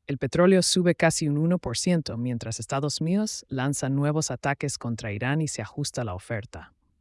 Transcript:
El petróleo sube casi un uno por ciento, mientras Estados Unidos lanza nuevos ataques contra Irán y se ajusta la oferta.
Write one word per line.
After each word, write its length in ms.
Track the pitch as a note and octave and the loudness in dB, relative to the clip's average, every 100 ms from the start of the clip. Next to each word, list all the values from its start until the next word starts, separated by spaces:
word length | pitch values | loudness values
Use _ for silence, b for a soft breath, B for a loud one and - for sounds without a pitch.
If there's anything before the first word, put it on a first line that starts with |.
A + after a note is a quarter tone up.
| - | -8
El 100 | C#3 | -4
petróleo 440 | C3+ E3 F3+ F#3+ | 0 4 6 6
sube 340 | F3 F#3 F3 E3 | 4 4 4 4
casi 320 | E3 - D#3 | 2 2 0
un 100 | D3 | 2
uno 200 | D#3+ F3+ | 2 2
por 200 | - A#2+ | -2 -2
ciento, 400 | F3+ E3+ - A2+ | 2 0 0 -4
mientras 440 | B2 A#2 A#2 A2 | -4 -4 -4 -6
Estados 400 | A2+ C#3 C#3+ - | -4 -2 -2 -2
Unidos 440 | D#3+ G3 G#3+ - - | 0 0 0 -4 -6
lanza 400 | C3 C3+ C#3 C3+ | -2 0 0 0
nuevos 420 | C#3 D3 D3+ - | 2 2 2 -2
ataques 460 | B2+ C#3 C#3 C#3+ - | -2 -2 -2 -4 -4
contra 340 | B2 A2+ A2 | -4 -4 -4
Irán 300 | G2+ B2+ D3+ | -2 0 0
y 80 | D3+ | -2
se 120 | - | -4
ajusta 440 | G#2+ - C#3+ - A#2 | -8 -6 -6 -4 -4
la 80 | |
oferta. 600 | F#2 - A2+ - - - _ _ _ | -6 -6 -6 -6 -12 -16 _ _ _